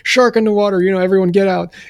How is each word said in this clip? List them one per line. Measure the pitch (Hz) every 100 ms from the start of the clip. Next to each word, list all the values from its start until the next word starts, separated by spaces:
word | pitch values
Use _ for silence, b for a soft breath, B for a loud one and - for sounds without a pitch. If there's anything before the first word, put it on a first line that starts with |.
Shark | - - 247 233
in | 220
the |
water! | 208 208 190
You | 185
know, | 190
everyone | 185 190 185
get | 180 196
out!" | 180 175 B B